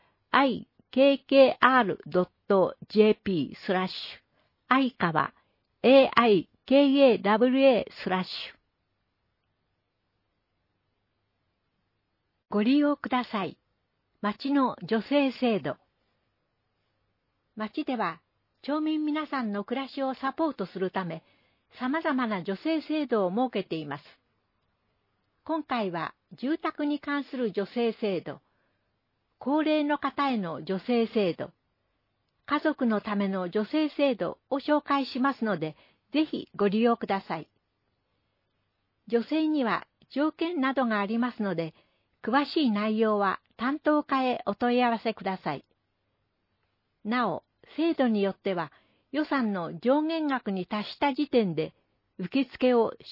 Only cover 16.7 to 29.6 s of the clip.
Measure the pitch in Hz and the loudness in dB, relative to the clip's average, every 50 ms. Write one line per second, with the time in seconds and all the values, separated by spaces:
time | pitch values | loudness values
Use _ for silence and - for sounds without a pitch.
16.7 | _ _ _ _ _ _ _ _ _ _ _ _ _ _ _ _ _ - 214 214 | _ _ _ _ _ _ _ _ _ _ _ _ _ _ _ _ _ -10 -10 -8
17.7 | - - 302 - 262 226 214 175 160 156 _ _ _ _ _ _ _ _ _ - | -8 -8 -6 -4 -4 -2 -2 -4 -6 -8 _ _ _ _ _ _ _ _ _ -4
18.7 | 285 311 311 311 311 311 302 302 294 311 302 294 - 277 247 214 202 202 208 - | -4 -2 0 -2 -2 -2 -2 -2 -2 -2 -4 -4 -4 -4 -4 -2 -4 -4 -4 -4
19.7 | 240 262 269 262 - - 269 262 262 - - 269 269 - 320 320 262 - 196 175 | -6 -6 -6 -8 -6 -4 -4 -4 -4 -4 -6 -6 -2 -2 -2 -2 -2 -4 -8 -8
20.7 | - 190 185 185 - 190 190 170 160 165 - _ _ _ _ _ _ _ _ _ | -6 -6 -6 -4 -4 -4 -6 -6 -8 -10 -14 _ _ _ _ _ _ _ _ _
21.7 | _ - 240 254 277 320 320 330 294 254 254 226 214 190 165 202 196 190 - 311 | _ -8 -4 -4 -2 -2 -2 -2 0 0 0 -2 -2 -4 -4 -4 -6 -4 -2 -2
22.7 | 320 320 - - 302 311 294 262 240 220 196 180 180 220 262 262 - 220 185 - | -2 -2 -2 -2 -2 -2 -2 0 0 2 2 2 0 0 -2 0 -2 -4 -6 -4
23.7 | - 160 151 147 139 143 - - - _ _ _ _ _ _ _ _ _ _ _ | -6 -6 -6 -8 -10 -10 -12 -18 -20 _ _ _ _ _ _ _ _ _ _ _
24.7 | _ _ _ _ _ _ _ _ _ _ _ _ _ _ _ - 311 320 302 - | _ _ _ _ _ _ _ _ _ _ _ _ _ _ _ -6 -6 -6 -4 -4
25.7 | 262 240 214 190 170 170 160 - - _ _ _ - - - 254 311 - - 330 | -4 -4 -4 -4 -4 -6 -8 -8 -10 _ _ _ -16 -10 -6 -4 -4 -4 -4 -8
26.7 | 302 - 302 294 294 285 - - 285 285 269 - - 254 254 220 175 - 202 190 | -6 -4 -4 -4 -4 -4 -6 -4 -4 -4 -6 -6 -6 -4 -4 -4 -2 -4 -6 -4
27.7 | - 240 233 226 220 - - 208 190 165 - - 139 147 _ _ _ _ _ _ | -4 -2 -2 -2 -2 -2 -4 -4 -4 -4 -6 -8 -14 -14 _ _ _ _ _ _
28.7 | _ _ _ _ _ _ _ _ _ _ _ _ _ _ - 247 277 311 | _ _ _ _ _ _ _ _ _ _ _ _ _ _ -6 -2 0 0